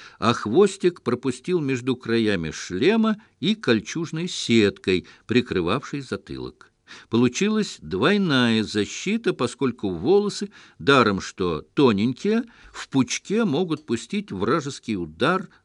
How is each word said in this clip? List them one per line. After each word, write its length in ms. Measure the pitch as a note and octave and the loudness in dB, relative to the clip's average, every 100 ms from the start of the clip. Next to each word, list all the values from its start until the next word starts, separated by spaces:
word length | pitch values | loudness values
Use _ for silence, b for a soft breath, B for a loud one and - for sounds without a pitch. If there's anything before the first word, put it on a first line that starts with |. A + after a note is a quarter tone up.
| B B | B B
а 140 | G#2+ | -2
хвостик 680 | A#2 G#2+ B2+ G3+ - F3+ F3 | 0 0 4 4 4 -2 -2
пропустил 580 | - A#2 C3+ B2 - F3+ | -4 -2 -2 -6 -4 -4
между 360 | C#3 C3 B2+ B2+ | -2 -4 -2 -4
краями 560 | A#2 A#2 G#2+ G2 D#2+ | -2 0 2 0 -2
шлема 680 | - - F2+ C#3+ A3+ A3 G#3+ B B | -8 -8 0 2 2 2 0 B B
и 160 | E3 G#3+ | -4 -2
кольчужной 720 | - A2+ - D#3 E3 D#3+ F3 | 2 2 0 -8 -6 -6 -6
сеткой, 800 | - - A#2 G2+ F#2+ - F#2 - B - | -6 2 4 4 2 0 0 -2 B 0
прикрывавшей 720 | A#2 - F2+ E2 A#2+ - D3 | 0 2 0 0 -2 -4 -10
затылок. 720 | C3 G2 - C2+ B1 - - _ _ B B | -8 -10 -10 -10 -10 -14 -20 _ _ B B
Получилась 680 | A2+ B2 B2 G3+ G#3+ G#3 - | 2 2 2 0 0 -2 -6
двойная 840 | D2+ F2+ C3+ G#3 F#3+ C3+ A#2+ A2+ | -8 0 2 2 2 2 2 2
защита, 680 | G2+ G#2+ G2 - - A3 G3 | 0 -2 -2 -4 -4 -2 -2
поскольку 560 | F3 B2 - C3+ A#2 G2+ | -2 -4 -2 -4 -2 -4
волосы, 600 | F2 A2 G3+ G3+ - G3+ B B B | -4 2 2 2 -4 -10 B B B
даром 420 | F2 C#3 A2+ F#2+ | 2 4 4 2
что 400 | - - F2+ D#2 - | -4 -4 -2 -2 -6
тоненькие, 680 | - C3+ G2+ A2+ C3 G3+ A3 - B B | 2 4 4 0 -2 -2 -2 -2 B B
в 160 | - - | -18 -4
пучке 560 | C3+ B2 - - G3+ A3 | -2 0 -2 -4 -2 0
могут 400 | C#3 F3+ D#3 - | 0 -2 -4 -4
пустить 460 | A2+ - G3+ G3+ | -6 -4 -8 -6
вражеский 640 | G2 G#2+ D#3+ C#3 C3 - G#2 | -4 0 0 -2 -10 -6 -6
удар 540 | E2 D#2 C3 F#3 - b | -6 -2 0 0 -4 b